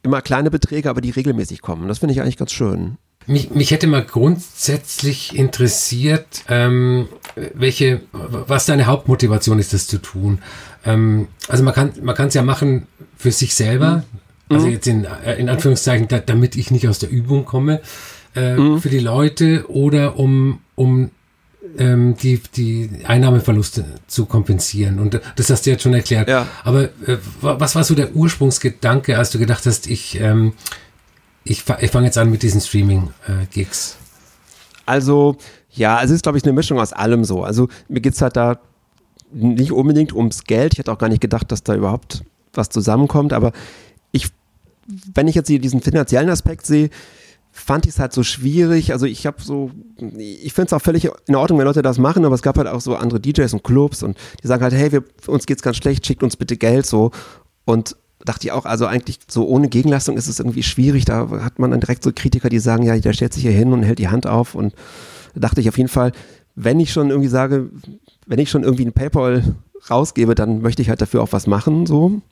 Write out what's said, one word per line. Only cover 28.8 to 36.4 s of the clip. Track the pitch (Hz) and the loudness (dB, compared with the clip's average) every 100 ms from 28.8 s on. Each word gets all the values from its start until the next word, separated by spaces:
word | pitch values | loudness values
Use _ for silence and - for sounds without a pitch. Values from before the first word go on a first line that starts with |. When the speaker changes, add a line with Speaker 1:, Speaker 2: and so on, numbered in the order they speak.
| 123 135 135 120 | 0 0 0 0
Speaker 2:
als | 113 | 0
du | 113 | 0
gedacht | 113 113 123 | 0 0 0
hast, | 107 - | -2 -4
ich, | 120 - 90 | -8 -6 -2
ähm, | 110 110 110 110 - - - _ _ _ _ _ | 0 2 2 -2 -14 -16 -20 _ _ _ _ _
ich | - 107 | -8 -6
fa-, | - 120 | -4 -2
ich | 113 | 0
fang | 123 | 2
jetzt | 123 117 | 2 2
an | 113 | 2
mit | 110 | 2
diesen | 117 101 | 2 0
Streaming, | - 104 101 95 87 - - | 0 0 2 2 -2 -8 -6
äh, | 95 92 | -4 -4
Gigs? | 101 92 - - - - _ _ _ _ - - - - | -6 -6 -8 -10 -14 -20 _ _ _ _ -20 -20 -14 -2
Speaker 1:
Also, | 135 135 143 143 139 - - _ | 0 4 4 4 2 -12 -20 _
ja, | - 110 117 | -2 2 2
es | 127 | 2
ist, | 165 | 2
glaub | - | 2
ich, | 143 | 0